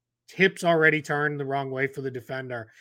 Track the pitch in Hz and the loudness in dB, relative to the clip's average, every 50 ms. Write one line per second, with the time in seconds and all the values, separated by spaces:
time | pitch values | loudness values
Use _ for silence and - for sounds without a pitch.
0 | _ _ _ _ _ _ - - 185 190 190 - 185 170 170 160 156 156 151 156 | _ _ _ _ _ _ 0 2 2 2 2 0 2 2 4 6 6 4 4 2
1 | 147 - 147 147 147 151 147 143 139 135 139 139 135 135 131 131 139 135 135 147 | 0 -2 -2 0 0 -2 -2 -4 -4 -4 -4 -4 -4 -4 -4 -2 -2 -4 -4 -6
2 | 131 135 123 127 117 - 131 131 131 127 123 117 110 - _ _ | -8 -8 -8 -10 -10 -10 -10 -10 -8 -8 -10 -10 -10 -12 _ _